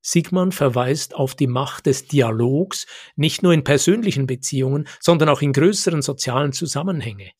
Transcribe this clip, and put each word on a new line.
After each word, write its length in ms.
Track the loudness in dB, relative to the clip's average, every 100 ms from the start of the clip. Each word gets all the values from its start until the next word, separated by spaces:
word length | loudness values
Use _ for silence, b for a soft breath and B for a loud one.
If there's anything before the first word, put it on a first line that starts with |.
Sigmund 540 | -2 0 0 0 0 0
verweist 600 | 0 2 0 -2 -4 -4
auf 200 | -4 0
die 120 | 0
Macht 380 | 0 -2 -2 -2
des 200 | -2 0
Dialogs, 800 | 2 2 2 0 0 -2 -6 -12 B B -4
nicht 280 | -2 2
nur 100 | 4
in 100 | 4
persönlichen 640 | 4 2 4 2 0 -2 -2
Beziehungen, 600 | -4 -4 -2 -2 -2 -4 B
sondern 300 | 2 4 4
auch 120 | 2
in 120 | 2
größeren 480 | 2 2 2 0 -2
sozialen 520 | -4 -4 -4 -2 -2
Zusammenhänge. 800 | -4 -6 -4 -4 -4 -6 -10 -16 _